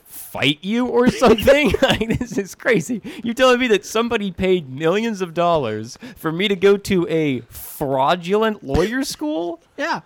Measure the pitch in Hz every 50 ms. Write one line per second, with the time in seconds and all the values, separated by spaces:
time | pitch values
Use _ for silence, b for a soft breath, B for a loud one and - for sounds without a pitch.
0 | _ - - - - - - 90 - 139 156 - - 185 214 240 254 240 - 233
1 | 240 233 - - 262 233 220 220 185 226 277 285 302 226 160 - - 254 190 -
2 | 214 226 214 - 247 233 196 254 302 - - - - - 247 190 151 - 254 202
3 | - 226 B B B 226 233 - 262 262 247 240 254 247 214 185 - - - 220
4 | 233 233 240 226 202 196 165 - 190 185 190 185 156 131 131 135 160 160 180 208
5 | 226 233 220 185 190 175 160 170 170 175 170 160 139 110 107 107 110 120 - -
6 | B 262 208 B - 165 156 165 196 214 202 185 180 196 202 202 202 - 202 185
7 | 165 - 165 160 156 147 135 120 117 - - - - - - - 156 135 135 131
8 | 131 139 170 185 170 175 196 214 220 220 214 202 - 135 135 147 170 208 233 262
9 | 262 - - - 311 302 302 320 339 339 339 330 _ _ _ - 285 330 320 -
10 | -